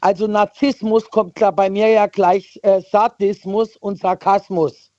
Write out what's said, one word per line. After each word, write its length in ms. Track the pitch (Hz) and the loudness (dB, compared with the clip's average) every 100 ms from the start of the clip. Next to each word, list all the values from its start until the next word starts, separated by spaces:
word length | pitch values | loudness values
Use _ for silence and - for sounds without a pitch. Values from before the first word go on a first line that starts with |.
also 260 | 185 190 214 | -2 0 -2
Narzissmus 840 | 208 202 - 277 - 220 220 214 | 0 -2 -2 -4 -2 -2 -2 -2
kommt 240 | 214 185 | -2 -4
klar 180 | - 214 | 0 0
bei 200 | 185 196 | 0 -2
mir 160 | 196 220 | 0 2
ja 160 | 220 202 | 2 0
gleich, 540 | - 180 190 - - | 0 0 0 -4 -6
äh, 200 | 208 190 - | 0 0 0
Sadismus 840 | 208 233 - 202 202 185 202 220 _ | 0 0 -2 -4 -4 -6 -4 -4 _
und 220 | 202 185 | -10 -6
Sarkasmus. 920 | 185 185 190 196 - 185 151 - _ | -4 -2 0 0 0 -4 -4 -4 _